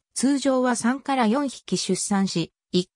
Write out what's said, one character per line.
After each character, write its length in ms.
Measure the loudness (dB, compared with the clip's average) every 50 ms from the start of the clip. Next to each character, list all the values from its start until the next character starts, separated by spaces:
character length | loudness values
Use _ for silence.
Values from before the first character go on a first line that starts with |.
| _ _ -6
通 240 | -2 0 0 0 2
常 240 | 2 2 2 2
は 140 | 2 0 0
三 240 | 0 0 -2 -2 -2
か 160 | -2 -4 0
ら 100 | 2 2
四 220 | 2 2 0 0 -4
匹 280 | -6 -10 -8 -6 -4
出 240 | -4 -2 -2 -2 -2
産 280 | -2 -2 0 0 0 0
し、 240 | 0 -2 -4 -4 _ _ _ _
一 200 | -2 -2 -2 -2 _